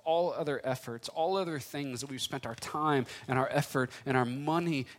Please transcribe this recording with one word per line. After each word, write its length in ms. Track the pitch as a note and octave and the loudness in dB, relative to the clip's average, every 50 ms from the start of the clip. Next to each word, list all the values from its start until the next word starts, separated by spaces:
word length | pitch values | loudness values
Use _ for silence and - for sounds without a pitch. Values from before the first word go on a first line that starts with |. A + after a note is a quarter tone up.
| - | 0
all 300 | D#3+ D#3+ E3+ F3 F3 B2+ | 2 2 4 4 2 0
other 280 | B2 E3 D3 C#3+ B2+ - | -2 -2 -2 -2 0 0
efforts, 460 | B2+ C3 B2+ - - A#2 A#2 - - | -2 -2 -2 -4 -8 -10 -8 -8 -8
all 260 | - D#3+ D#3+ F3 F#3+ | -2 0 0 2 2
other 220 | G3 F#3+ E3+ D#3+ C#3+ | 0 0 -2 -4 -6
things 440 | - - - C#3+ C#3+ C#3 B2+ A#2 | -6 -6 -6 -6 -6 -4 -6 -6
that 100 | B2 C#3 | -8 -8
we've 100 | C3+ B2+ | -6 -6
spent 240 | - - - C3+ - | -6 -4 -4 -6 -6
our 80 | A#2 A2+ | -6 -8
time 520 | - - - - D#3 D3+ D#3 D3 C3+ B2+ - - - - - | -8 -8 -6 -4 0 4 6 6 6 4 2 -4 -14 -2 0
and 120 | C3 C3 | 2 2
our 100 | C3 B2+ | 2 4
effort 400 | B2+ C#3+ D3+ - - C#3 B2+ B2 - - - | 2 0 0 2 2 0 0 0 -2 -8 -4
and 100 | C3+ C3 | 2 2
our 100 | C3 B2+ | 4 4
money 600 | A#2+ B2 C3+ C#3+ D3+ D#3+ E3+ E3+ E3+ E3 C#3 B2+ - - | 2 0 -2 0 2 2 2 2 2 0 0 -2 -4 -8